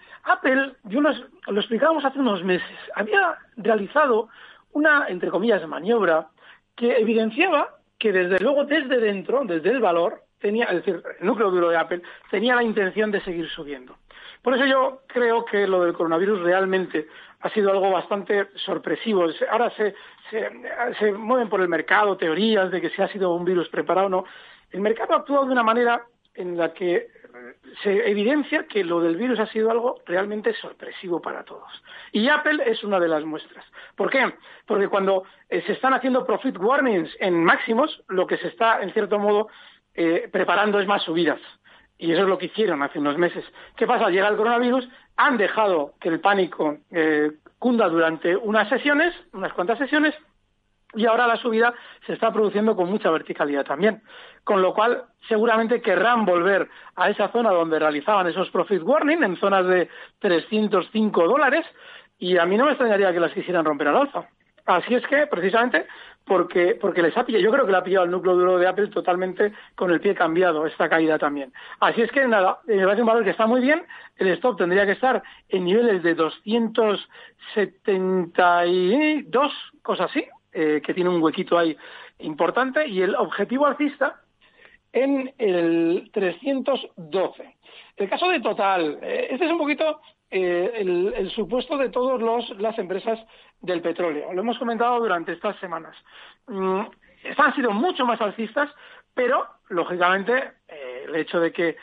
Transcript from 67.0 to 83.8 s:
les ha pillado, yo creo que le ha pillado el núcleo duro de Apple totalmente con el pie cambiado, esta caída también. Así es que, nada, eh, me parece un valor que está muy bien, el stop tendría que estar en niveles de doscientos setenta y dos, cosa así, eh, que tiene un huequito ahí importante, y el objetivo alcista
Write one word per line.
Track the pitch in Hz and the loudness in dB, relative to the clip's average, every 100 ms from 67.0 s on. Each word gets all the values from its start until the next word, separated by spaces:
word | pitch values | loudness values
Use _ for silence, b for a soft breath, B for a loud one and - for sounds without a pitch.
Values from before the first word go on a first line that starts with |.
les | 165 226 | 0 0
ha | 254 | 0
pillado, | 220 | 2
yo | 214 | 4
creo | 277 208 | 2 2
que | |
le | 185 | 2
ha | |
pillado | 175 190 175 | 2 0 2
el | |
núcleo | 180 180 | 0 2
duro | 180 180 180 | 4 4 4
de | 180 | 2
Apple | 185 208 | 2 -2
totalmente | - 170 185 185 180 208 208 B | -2 -2 -2 -2 -2 -2 -2 B
con | - 180 | -4 0
el | 165 | 0
pie | 202 | 0
cambiado, | 185 170 165 180 151 | 0 0 2 2 2
esta | 156 - 165 | -2 -2 0
caída | 165 160 156 | 2 2 2
también. | 151 143 135 B B B | -2 -4 -10 B B B
Así | 190 202 | 0 2
es | 226 | 0
que, | 277 262 | 2 2
nada, | 214 185 - - | 2 2 -2 -2
eh, | 196 | 2
me | |
parece | 190 208 | 2 2
un | 226 | 2
valor | 233 | 2
que | 190 | 2
está | - 220 | 2 2
muy | 254 | 2
bien, | 254 330 - B B - | 2 0 -2 B B -2
el | 190 | 0
stop | 170 247 185 | 0 0 0
tendría | 175 190 202 | 2 2 2
que | |
estar | 185 262 226 B B - | 2 0 0 B B -6
en | 190 | -2
niveles | 175 220 240 185 | 2 4 4 2
de | 170 | 0
doscientos | 165 156 - 208 233 226 226 214 233 - B B B - | 0 0 -4 -2 -2 0 0 0 0 -6 B B B -8
setenta | 214 190 - - 190 185 185 170 - 175 175 | -4 -4 -4 -2 0 2 0 -2 0 2 2
y | 175 185 180 262 302 302 | 2 2 2 2 0 -2
dos, | 175 233 285 - - _ | -2 -2 -2 -4 -16 _
cosa | - 180 | -6 -4
así, | 170 294 - - _ | -4 -4 -8 -14 _
eh, | 180 156 151 | -4 -2 -2
que | 151 | -2
tiene | 156 180 | -2 0
un | 175 | 2
huequito | 160 165 - 170 | 0 0 0 2
ahí | 165 - B B B - | 0 -2 B B B -14
importante, | - 147 170 233 262 302 302 | -8 -2 0 0 0 -2 -2
y | 185 | 0
el | 180 - | 0 0
objetivo | 175 - 202 262 285 | -2 -4 -4 0 0
alcista | 254 | 0